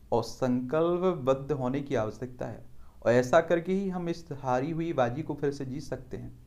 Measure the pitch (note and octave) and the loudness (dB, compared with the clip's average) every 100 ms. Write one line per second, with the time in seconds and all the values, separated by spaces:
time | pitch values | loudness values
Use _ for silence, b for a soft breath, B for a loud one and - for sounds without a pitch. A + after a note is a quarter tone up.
0 | - A#2 A#2 - C3 B2+ B2+ D#3 E3+ F3 | -2 0 0 0 2 2 2 2 2 2
1 | F#3 E3 B2+ C3+ C#3+ C#3+ B2 C#3 C#3+ A#2+ | 2 2 2 2 0 -2 0 -2 0 -2
2 | G#2+ - B2+ B2+ B2+ G#2+ - b b b | -2 -4 -10 -8 -10 -10 -14 b b b
3 | A2 A#2+ B2 E3 E3 F3 E3 F#3+ G3 F3+ | 4 4 6 4 6 2 2 0 0 -2
4 | E3+ E3 - C3+ C3+ B2+ C#3+ D#3+ E3 D3 | -4 -4 -8 -6 0 0 0 -2 0 2
5 | A#2+ B2 D#3+ D3 C#3+ C#3+ C3 C3+ D3+ - | 2 0 -4 -2 -2 -2 -6 -8 -6 -8
6 | - G2 A#2+ - | -8 -10 -10 -14